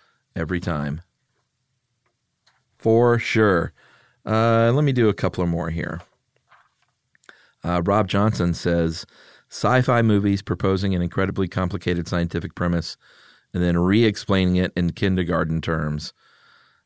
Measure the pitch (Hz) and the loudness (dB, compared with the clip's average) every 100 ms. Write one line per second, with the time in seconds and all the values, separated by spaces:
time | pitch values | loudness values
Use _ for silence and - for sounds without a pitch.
0 | _ _ _ - 82 90 90 78 73 76 | _ _ _ -8 -4 -4 -4 -4 -4 -8
1 | - _ _ _ _ _ _ _ _ _ | -12 _ _ _ _ _ _ _ _ _
2 | _ _ _ _ _ _ _ _ 113 113 | _ _ _ _ _ _ _ _ 2 4
3 | 120 117 - 110 110 90 82 - _ _ | 4 2 0 2 4 4 0 -8 _ _
4 | _ _ - 110 113 113 117 131 151 123 | _ _ -4 0 2 2 2 2 2 2
5 | 110 95 92 - 87 85 82 82 - - | 2 2 -2 0 -2 -2 -2 -4 -6 -10
6 | - _ _ _ _ - _ _ _ _ | -14 _ _ _ _ -20 _ _ _ _
7 | _ _ - - _ _ 82 87 87 101 | _ _ -20 -20 _ _ -2 0 2 2
8 | 95 101 107 101 87 85 87 85 82 80 | 2 2 0 2 -2 -2 0 0 0 -2
9 | - _ - - _ - 107 127 123 120 | -10 _ -20 -20 _ -4 0 2 2 2
10 | 113 104 101 98 - 90 98 95 98 92 | 4 4 2 0 -2 -4 -2 0 0 -2
11 | 87 - 95 95 92 - 90 95 90 87 | -2 -2 -2 -2 -4 -2 -4 -4 -2 -4
12 | 85 90 85 87 87 - 87 85 80 - | -2 -2 -2 -4 -6 -4 -2 -2 -4 -12
13 | _ _ - _ _ 90 87 85 90 104 | _ _ -20 _ _ -2 0 2 4 4
14 | 113 104 - 98 92 90 90 - 87 - | 2 0 -2 0 2 2 0 -2 -4 -2
15 | 101 92 87 82 85 82 82 80 78 76 | -2 0 0 -2 -2 -4 -2 -4 -4 -6
16 | - - _ _ _ _ _ _ | -8 -16 _ _ _ _ _ _